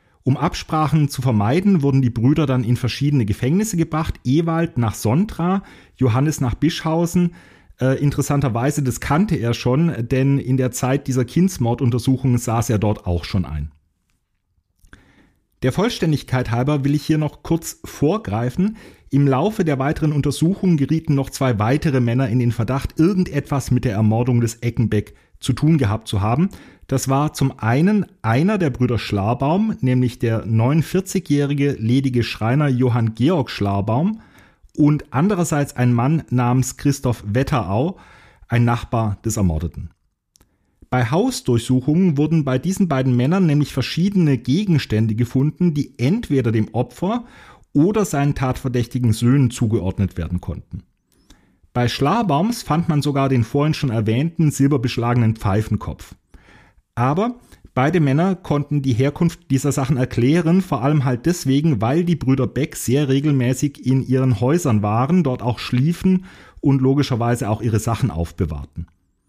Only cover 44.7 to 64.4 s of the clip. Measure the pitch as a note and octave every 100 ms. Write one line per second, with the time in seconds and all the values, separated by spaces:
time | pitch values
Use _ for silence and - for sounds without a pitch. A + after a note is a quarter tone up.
44.7 | D3+ - G#2+ A2+ A2 A#2+ C3 D3 - F3+
45.7 | D3 - - B2+ A3+ - C3+ A#2 A2 G2+
46.7 | A2+ B2 - F3+ A#3+ A#3 - - - _
47.7 | D3 F3 G#3+ F#3 C#3+ C#3+ - B2+ B2 C3
48.7 | B2 A#2 B2+ A#2+ A2 A#2+ C#3+ B2+ - A2
49.7 | G#2+ F2+ - F#2+ - D#2+ F2 - D#2+ -
50.7 | - - _ _ _ _ - _ _ _
51.7 | B2 B2 - C#3 A3 G#3 C#3+ G#3+ A#3+ -
52.7 | D#3 E3+ D3 D3 C#3 C3+ C3 A2+ C#3+ D#3
53.7 | D3 C#3 A2+ A2 B2 E3 - D3+ - C#3
54.7 | C#3+ A#2 B2 A#2+ A#2+ A2 A2 G#2 G#2 G#2+
55.7 | G#2+ - - - - _ - _ - _
56.7 | _ _ - B2+ D#3+ A#3+ A#3+ - - -
57.7 | B2+ C#3 E3+ C#3+ C#3+ F#3+ F3+ - D3 C#3+
58.7 | D3 C3+ A2 C3+ - E3+ - - C3+ C#3+
59.7 | C#3 B2+ C3 B2+ A#2 C#3+ E3+ D#3+ F#3 F#3
60.7 | C3 C3+ D3+ C3 B2 D#3+ F3 C3 C#3 D#3+
61.7 | A2 A2+ D#3+ F3 E3 B2 C3 B2+ B2+ D3+
62.7 | - - C3+ C#3 C3+ D3+ C#3 B2 C3 C#3+
63.7 | - B2 C3 - C3 C3 A2